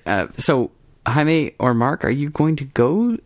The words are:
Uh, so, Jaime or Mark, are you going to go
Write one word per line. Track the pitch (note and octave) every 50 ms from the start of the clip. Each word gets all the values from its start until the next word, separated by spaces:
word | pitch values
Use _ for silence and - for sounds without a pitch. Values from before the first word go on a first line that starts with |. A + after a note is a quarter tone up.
| -
Uh, | - G2+ G2 E2+ - - -
so, | - - D#3 C3 A#2+ - _ _ _ _ - _ -
Jaime | - A#2+ D3 D3+ D3+ D#3+ D#3+ D3 - - -
or | - B2+ B2
Mark, | A#2 A#2 C3 D3 - -
are | -
you | B2 C#3 D3 D3
going | D3 - D3+ D#3 D#3+
to | D3 C#3
go | C3+ - - A#2+ B2+ D#3 G3+ A#3 A#3+ A3+ - -